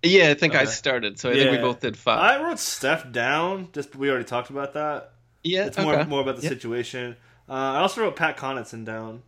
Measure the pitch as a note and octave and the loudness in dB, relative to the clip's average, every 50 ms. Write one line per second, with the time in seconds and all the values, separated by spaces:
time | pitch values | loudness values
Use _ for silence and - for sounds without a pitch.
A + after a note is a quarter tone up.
0 | - E3 F#3 G3 F3 D#3 D3 C#3+ - D#3+ D3 D3 C3 A#2+ A2 - - C#3+ C3 B2 | 4 8 8 8 8 8 6 4 2 2 4 4 2 2 0 -2 -2 0 0 0
1 | A2 G#2 G2 - - B2+ B2 C#3 C3+ C3 C#3 B2+ A#2 B2+ A#2+ - - B2 A2 - | -2 -4 -8 -4 -2 0 2 4 4 4 4 2 2 0 -2 -2 -4 -6 -6 -2
2 | - B2+ A2 - F3 G#3+ C4 C#4 D4+ E4+ D#4+ - - - - - - C3 D#3 D#3+ | 0 0 2 4 4 4 4 4 0 -4 -4 -4 -6 -6 -6 -4 0 0 0 0
3 | - B2+ A#2 B2 A#2 B2+ C#3 D#3 E3 F3+ G3 G3 F#3 E3+ _ D3 C#3 - - C3+ | -2 -8 -4 -2 0 0 0 0 0 -2 -4 -6 -10 -10 _ -10 -10 -10 -8 -4
4 | C#3 C#3 C3+ B2+ A#2 - B2 B2 B2 - C3+ C#3 C#3 C#3 - D3+ D3+ D3+ D3 B2+ | -2 0 0 0 -2 -4 -4 -6 -6 -4 -8 -8 -8 -6 -6 -4 -4 -4 -4 -6
5 | - - _ _ _ _ _ _ _ D#3+ F3+ F#3 G3+ - - - D#3+ D#3 D3 D3 | -10 -14 _ _ _ _ _ _ _ -4 -2 -2 -2 -2 -2 -2 0 2 2 2
6 | D3+ D3+ D3 C#3 C3+ C3+ C3 B2 C3 D#3+ C#3 A#2 - A#2 A#2 B2 A#2+ - - B2+ | 0 0 -2 -2 0 -2 -2 -2 -2 -4 -4 -4 -6 -6 -4 -4 -4 -6 -6 -8
7 | B2 B2 A#2 _ _ _ _ _ _ _ C3+ C3 C3+ C3+ C3 C#3+ F3 G3 - A#3+ | -10 -10 -12 _ _ _ _ _ _ _ -6 -4 -2 0 2 2 2 2 2 0
8 | A3+ G3 - - E3+ D#3+ C#3+ - - C3+ C3+ B2+ A2 - - A2+ A2+ A2 A2 A2 | -2 -2 0 0 -2 -2 -2 -2 -6 -6 -6 -6 -8 -8 -12 -12 -10 -8 -8 -8
9 | A2 A2+ A2+ A#2+ B2+ | -8 -10 -12 -16 -18